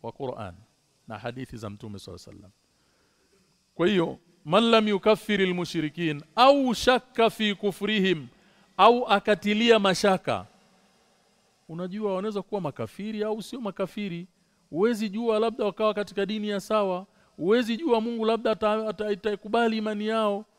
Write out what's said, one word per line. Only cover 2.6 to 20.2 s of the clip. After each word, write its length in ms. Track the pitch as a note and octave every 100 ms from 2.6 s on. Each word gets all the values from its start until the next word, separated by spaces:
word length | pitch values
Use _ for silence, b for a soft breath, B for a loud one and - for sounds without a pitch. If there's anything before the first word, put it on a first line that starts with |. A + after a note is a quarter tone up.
| _ _ _ _ _ _ _ _ _ _ _ -
Kwa 120 | E3+
hiyo, 300 | G3 D#3+ C3 _ _ D3+
man 180 | F3+
lam 240 | A#3 A3+ G#3+
yukaffiril 680 | G3 G#3+ G#3+ - G#3 F#3+
mushrikin 720 | F3+ F3 E3+ D#3 D3 E3+ D3 - -
au 400 | B3+ C#4+ C4 A3
shakka 540 | - B3 - - A3+
fi 260 | - G#3+ G3+
kufrihim, 720 | G#3 - G3+ G#3+ F#3+ E3 B2 b b b b -
au 300 | G3+ A#3+ B3
akatilia 720 | G3+ - G#3 G3+ G#3 A#3 A3+
mashaka. 680 | G3 F3+ G#3 F#3 - G#2+ F#2 _ _ _ _ _ _ _ _ _ _ _ _
Unajua 460 | E3 F#3 G3 G#3+ F#3
wanaweza 260 | G#3 G3+
kuwa 200 | F#3 G#3
makafiri 600 | D#3+ - A2+ - G#3 G#3+
au 180 | G#3+ A3
sio 200 | - A#3+
makafiri. 640 | A3 F#3 F#3+ - G3+ E3+ F3+ _ _ _ _
Huwezi 400 | D3+ G#3+ A3+ G#3+
jua, 300 | G3 A#3 G#3+
labda 260 | A3+ A3+ G#3+
wakawa 280 | F3 A3
katika 320 | G#3 G3+ G3 G3
dini 240 | G#3+ G#3
ya 100 | G#3
sawa. 460 | - G#3+ G3+ F3+ G3 b b b
Huwezi 400 | D#3+ A#3 A3 A3+
jua 240 | E4 A3+
Mungu 240 | A3+ A#3 A3
labda 260 | A3+ A3+
ata-, 380 | A3 G#3+ A3 A3
ata-, 180 | F#3+ G#3+
ataikubali 680 | G3+ G#3+ G3+ G3+ A#3 A#3 A3
imani 300 | G#3+ G#3+ G#3+
yao. 380 | A3+